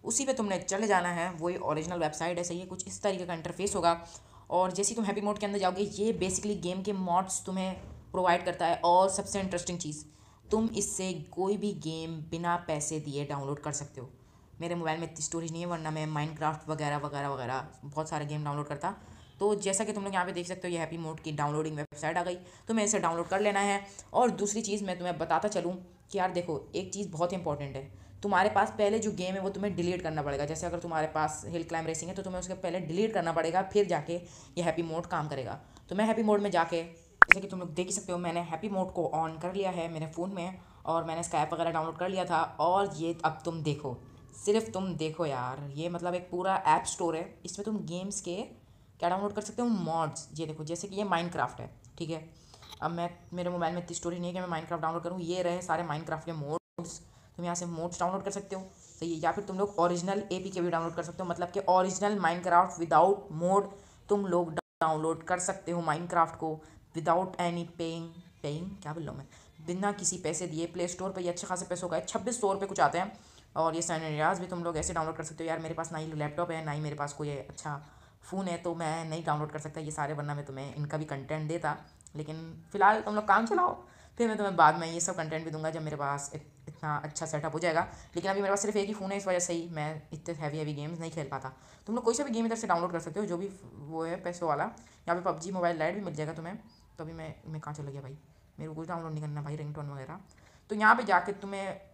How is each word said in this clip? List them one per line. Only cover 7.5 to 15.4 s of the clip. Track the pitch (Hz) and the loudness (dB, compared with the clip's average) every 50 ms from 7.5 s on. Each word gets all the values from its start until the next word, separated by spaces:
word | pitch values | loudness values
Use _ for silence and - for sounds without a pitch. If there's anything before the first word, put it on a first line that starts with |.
| 185 190 185 190 185 - - - - - - - | -2 -2 -2 -2 -4 -6 -12 -14 -16 -18 -14 -4
provide | - 185 180 180 170 180 180 | 0 2 4 6 4 4 2
करता | 180 - - 175 | -2 0 2 2
है। | 165 170 - - | 2 2 4 6
और | 175 175 180 190 196 | 8 8 8 8 6
सबसे | 190 202 196 - - 202 | 4 0 -2 -2 -2 -2
interesting | 190 190 185 175 - 185 175 170 | -2 0 -2 -2 -2 -2 -4 -4
चीज़, | - 151 151 - - - - - - - - - - - | -4 -8 -8 -10 -14 -18 -20 -20 -20 -20 -20 -20 -2 0
तुम | 208 220 226 220 226 | 2 2 2 2 0
इससे | 208 202 - - - 185 185 180 | 0 -2 -2 -2 -2 -2 -2 -2
कोई | 156 151 - - 170 185 190 208 | -4 -8 -8 -2 0 2 2 2
भी | 196 196 208 196 | 2 0 -2 -2
game | 147 147 160 160 160 160 165 | -2 -4 -4 -4 -4 -6 -6
बिना | 165 156 156 - 165 165 175 175 175 | -6 -8 -6 -6 -6 -2 0 0 0
पैसे | 175 175 - 156 151 151 - 160 156 | 0 0 -2 -2 -2 -2 -2 -4 -4
दिए | 147 147 139 143 143 | -4 -4 -4 -4 -4
download | 139 147 143 139 139 143 139 | -2 -4 -4 -2 -4 -4 -4
कर | - 151 | -4 -4
सकते | 143 - 147 - - 135 | -4 -4 -8 -8 -10 -12
हो। | 120 139 - - - - - - - - - - | -12 -12 -16 -20 -20 -20 -20 -20 -20 -20 -12 -8
मेरे | 170 170 175 | -4 -2 -2
mobile | 175 165 160 156 165 | 0 0 0 0 0
में | 165 160 | -4 -6
इतनी | 165 156 | -6 -6
storage | 147 - - 170 | -6 -4 -2 -2